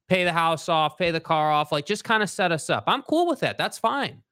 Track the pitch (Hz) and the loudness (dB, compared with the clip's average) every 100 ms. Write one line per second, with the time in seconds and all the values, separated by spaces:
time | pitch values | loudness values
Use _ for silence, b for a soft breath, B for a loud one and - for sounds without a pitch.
0 | - 185 180 170 165 160 - 165 151 - | 0 2 2 2 0 0 0 0 0 0
1 | 175 165 - 156 151 151 151 151 147 208 | -2 -2 0 0 2 2 0 -2 -2 -4
2 | - 220 202 - 185 160 - 123 135 247 | 0 0 0 -2 0 0 -2 -2 0 0
3 | - 311 349 285 123 101 190 - 226 277 | 0 2 2 0 -2 -2 -6 -2 -2 -2
4 | 196 - _ | -4 -8 _